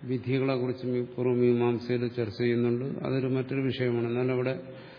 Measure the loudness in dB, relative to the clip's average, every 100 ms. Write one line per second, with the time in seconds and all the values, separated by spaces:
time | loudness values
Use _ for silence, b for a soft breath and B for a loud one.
0 | -4 -4 0 0 2 0 -2 -4 -2 -2
1 | -4 -2 0 4 4 6 4 2 0 -2
2 | -2 -2 -4 0 2 2 2 0 -2 -4
3 | -2 0 0 0 0 -2 -2 0 0 2
4 | 0 0 0 0 0 -4 -8 B B